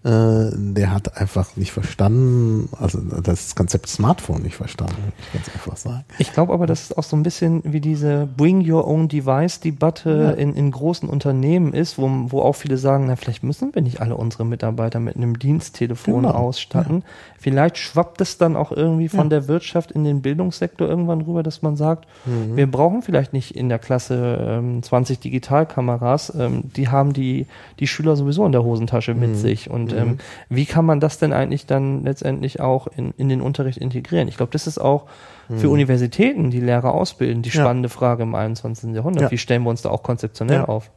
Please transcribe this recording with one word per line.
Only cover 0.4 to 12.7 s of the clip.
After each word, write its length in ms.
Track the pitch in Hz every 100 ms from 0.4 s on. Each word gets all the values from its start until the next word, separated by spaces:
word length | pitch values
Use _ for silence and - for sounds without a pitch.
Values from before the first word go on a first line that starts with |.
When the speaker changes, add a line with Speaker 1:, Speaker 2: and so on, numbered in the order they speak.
| 110
Speaker 1:
der 400 | 101 101 101 98
hat 240 | 98 - -
einfach 380 | 95 98 95 -
nicht 160 | 95
verstanden, 960 | - 101 - 101 120 127 123 117 110 113 -
also 200 | 95 - 87 -
das 320 | 87 87 -
Konzept 320 | - 87 - -
Smartphone 540 | - 110 180 - 80
nicht 140 | - -
verstanden, 380 | - - 92 92
würde 160 | 101 - -
ich 60 |
ganz 140 | - -
einfach 220 | - - -
sagen. 280 | - 123 - -
Speaker 2:
Ich 140 | -
glaub 160 | - 175
aber, 180 | 175 170
dass 180 | 160
es 120 | - -
auch 60 |
so 140 | 151 151
ein 60 |
bisschen 380 | 165 - 165 165
wie 160 | 156 151
diese 440 | 151 151 147 143 147
Bring 320 | 127 156 190 165
Your 160 | 160 -
Own 200 | 156 160
Device-Debatte 1040 | 147 135 131 170 - 160 143 156 160 160
Speaker 1:
Ja. 200 | 151 151
Speaker 2:
in, 240 | 151 143
in 160 | - 143
großen 360 | 131 151 175 -
Unternehmen 680 | 143 143 131 139 175 160
ist, 240 | 139 170 -
wo, 100 | 135 131 123
wo 120 | 135
auch 140 | 135
viele 240 | 143 147